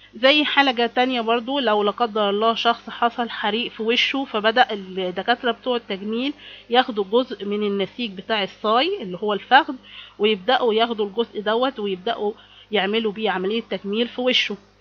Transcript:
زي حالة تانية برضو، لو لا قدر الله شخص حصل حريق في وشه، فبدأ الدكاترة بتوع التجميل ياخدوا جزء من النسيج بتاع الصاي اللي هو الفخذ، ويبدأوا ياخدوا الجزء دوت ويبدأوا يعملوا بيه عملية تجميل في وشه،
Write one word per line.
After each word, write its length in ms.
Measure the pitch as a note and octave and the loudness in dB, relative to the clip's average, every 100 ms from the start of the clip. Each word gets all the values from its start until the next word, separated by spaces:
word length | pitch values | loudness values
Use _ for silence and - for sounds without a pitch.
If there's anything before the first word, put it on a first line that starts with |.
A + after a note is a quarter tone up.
| - | -20
زي 300 | G#3+ B3+ D4+ | 2 4 4
حالة 420 | C#4+ C#4+ C#4 A#3+ A#3 | 4 2 2 2 0
تانية 340 | B3 B3+ B3 | 2 0 0
برضو، 380 | A3+ A#3 A3+ C#4+ | 0 0 0 -2
لو 240 | A#3 G#3 | 2 2
لا 80 | G#3 | 2
قدر 400 | G3 A#3+ G#3+ G3+ | 0 0 0 0
الله 240 | G3+ A3+ | 2 2
شخص 360 | A3+ A#3 A#3 - | 2 0 0 -6
حصل 400 | - A#3 - A3+ | -2 -2 0 -6
حريق 400 | - G#3+ A3 - | -4 -2 -2 -4
في 120 | - | -4
وشه، 420 | A3 B3 - C4+ | 0 2 2 -2
فبدأ 480 | C4+ A3 G#3+ A#3 - | -4 0 4 4 4
الدكاترة 760 | G#3+ F#3 F#3 F#3 F#3 G3+ B3 B3 | 0 -8 -6 -4 -2 0 0 -2
بتوع 240 | A3+ C4 A#3+ | -2 -2 -4
التجميل 560 | A#3+ F#3+ G#3 A3+ C#4 - - - - | -4 -8 -4 -4 -4 -6 -14 -20 0
ياخدوا 340 | A#3+ B3+ G#3+ F#3+ | 2 2 -2 0
جزء 320 | A#3 B3 A#3 | 2 0 -4
من 180 | G3+ G#3 | -4 -2
النسيج 480 | G#3 G3+ F#3 - A#3 | 0 -2 -4 -4 -8
بتاع 320 | F#3+ G#3 G#3+ | -8 -4 -2
الصاي 600 | F#3+ - G#3+ A#3 E4 G4+ | -2 -4 0 2 2 -2
اللي 160 | G3 F3 | -6 -6
هو 100 | G#3 | -2
الفخذ، 420 | G3+ - C4 D4+ B3+ - - - - | -4 2 2 2 -6 -16 -20 -18 0
ويبدأوا 560 | G#3+ G#3 F#3 C4 A#3+ | 0 2 0 2 2
ياخدوا 320 | G#3+ A#3 G#3+ G#3 | 2 0 -2 -4
الجزء 340 | G#3 A3+ G#3+ | -4 -6 -4
دوت 380 | G#3 A3+ C4 C4 | -2 0 0 -2
ويبدأوا 540 | G3+ F3+ G#3 - G#3 - - - - | -6 -4 -6 -4 -4 -6 -14 -20 -4
يعملوا 400 | G#3 F#3+ A3 A3 | -2 0 0 -2
بيه 180 | G3 G#3+ | -2 -2
عملية 320 | F#3 F#3+ A3+ A3+ | -2 -2 -4 -4
تجميل 380 | F#3+ G3+ G#3+ A#3+ | -8 -4 -2 -2
في 120 | - | -2
وشه، 360 | B3+ A#3+ - G3+ _ _ | 2 2 2 -6 _ _